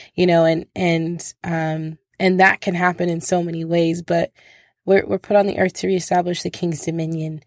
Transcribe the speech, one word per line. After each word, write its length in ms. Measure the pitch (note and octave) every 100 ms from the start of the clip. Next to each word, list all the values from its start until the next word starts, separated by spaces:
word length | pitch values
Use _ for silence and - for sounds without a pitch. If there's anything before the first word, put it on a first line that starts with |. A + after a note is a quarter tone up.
| -
you 120 | - F3+
know, 200 | E3+ E3
and, 220 | E3 - -
and, 580 | F3+ E3 D#3+ E3+ - -
um, 540 | E3+ E3 D#3+ D#3 D#3 D#3 _ -
and 200 | F#3+ F#3
that 220 | F#3+ -
can 120 | - F3
happen 340 | F3+ F3 F3
in 120 | E3+
so 220 | - F3+
many 220 | E3+ E3 E3
ways, 360 | E3+ E3 E3+
but 300 | E3 E3+ - _ _ _ _ _ -
we're, 200 | G3 -
we're 120 | G3
put 180 | - G3+
on 120 | G3+
the 120 | -
earth 140 | F#3
to 140 | - F#3
reestablish 560 | F#3 - F3+ F3+ F3
the 60 | F3+
king's 320 | - F3 D#3
dominion, 600 | - E3 D#3+ E3 D#3 D#3